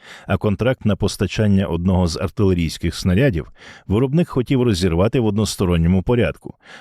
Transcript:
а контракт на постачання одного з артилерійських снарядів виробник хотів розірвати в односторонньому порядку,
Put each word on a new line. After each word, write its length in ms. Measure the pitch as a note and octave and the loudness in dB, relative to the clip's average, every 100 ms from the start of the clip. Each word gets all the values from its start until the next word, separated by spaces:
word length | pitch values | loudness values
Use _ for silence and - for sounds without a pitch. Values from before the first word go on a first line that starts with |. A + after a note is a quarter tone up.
| - - - | -20 -20 -4
а 100 | G2 | -2
контракт 480 | G#2+ G2 A2+ C3 | -2 0 -2 0
на 120 | G#2+ F#2+ | -2 0
постачання 680 | G2 - G2 - G#2+ G2 G2 | -2 -2 -4 0 2 2 0
одного 400 | E2+ F2+ F2+ F2+ | -2 0 2 0
з 100 | - | -2
артилерійських 800 | G2 - G2 F2+ D#2+ - E2+ | -6 0 2 2 -2 -4 -6
снарядів 580 | - F#2 F2+ C3 E2 - - - - - | -4 0 2 2 0 -8 -16 -20 -20 -2
виробник 420 | G2+ C3+ D3+ F3 | 0 2 0 0
хотів 340 | C3+ A2+ C3+ | -2 0 0
розірвати 580 | B2 F#2 F2+ E2 G#2 C#3 | 2 2 0 2 2 2
в 60 | A2 | 0
односторонньому 760 | G2+ G#2 - F#2 F2 E2 F#2 | 0 -2 -2 0 2 2 2
порядку, 520 | F2 A#2+ F2 - - - - - | 2 0 0 -4 -14 -20 -20 -20